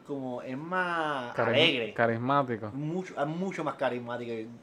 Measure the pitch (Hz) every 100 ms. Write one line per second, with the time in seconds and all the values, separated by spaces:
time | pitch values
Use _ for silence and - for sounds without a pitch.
0 | - 139 131 123 131 131 165 185 180 170
1 | 156 139 120 131 117 120 165 131 107 113
2 | 117 113 123 143 127 107 107 135 151 185
3 | 180 - 151 160 190 175 151 - 131 123
4 | 120 120 117 113 113 117